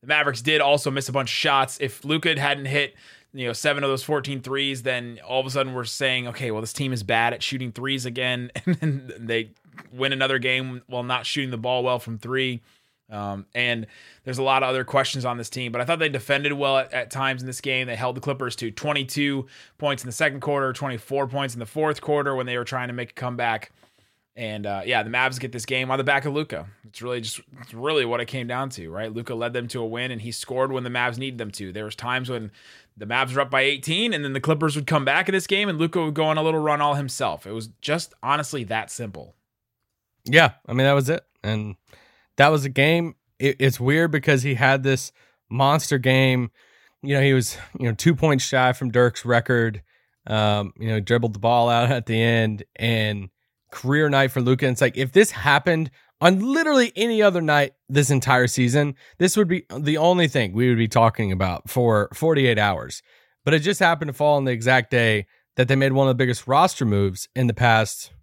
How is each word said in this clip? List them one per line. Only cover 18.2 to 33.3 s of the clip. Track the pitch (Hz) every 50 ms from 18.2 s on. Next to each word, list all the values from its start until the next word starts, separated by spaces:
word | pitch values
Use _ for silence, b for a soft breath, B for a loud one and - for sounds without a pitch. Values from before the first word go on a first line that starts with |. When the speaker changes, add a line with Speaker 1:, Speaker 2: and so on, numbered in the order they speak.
Speaker 1:
Clippers | - - - - 135 123 -
to | - 123 113
twenty-two | 104 - - 151 147 143 135 127 - 147 143 143 139 135 131 131 B B B B B
points | _ 151 147 139 123 -
in |
the | 127 117
second | - 160 151 139 139
quarter, | - 147 143 139 135 131 127
twenty-four | - 143 135 123 110 - - 139 139 139
points | 123 123 139 139 131 117
in | 120
the | 117
fourth | 107 - 156 156 156 151 -
quarter | - - 147 147 139 139 135
when | 131 127
they | 123 123
were | 123 120
trying | - 131 127 123
to | 123 123
make | 123 123 120
a | -
comeback. | - 131 127 123 120 120 120 113 110 - - _ _ _ _ _ _ _ _ _ _ _ _ _
And, | - 120 107 107 107 101
uh, | 104 101 98 95
yeah, | 113 123 117 110
the | 110
Mavs | 120 123 127 131 131
get | 127 131 123
this | 113 120 110
game | - 131 127 131 127
on | 131
the | 135 131
back | 135 139 135 131
of | 151 139
Luka. | 147 156 147 - 85 87 101 101 _ _
It's | 110 _ -
really | 113 123 123 123
just, | 113 110 - - - _ - -
it's | 120 - 113
really | 113 123 147 160 147 127
what | 117 120 120
it | 120
came | - - 131 120
down | 120 123 127 135 135
to, | - - 85 80
right? | 82 98 110 113
Luka | 110 113 120 - 127
led | 113 117 120
them | 120 127 120 117
to | - 127
a | 117
win, | 110 113 120 123 127
and | 127 113
he | 107 120
scored | 113 - - - 127 127 131 135
when | 135 131 123
the | 123
Mavs | 123 123 123 123 117
needed | 117 135 135 127 117
them | 113 104 101
to. | - 101 95 90
There | 107 107
was | 107 104
times | - - 123 123 127 127 123
when | 127 117 110 101 b b b b b b b b b
the | - 104
Mavs | 104 117 127 135 127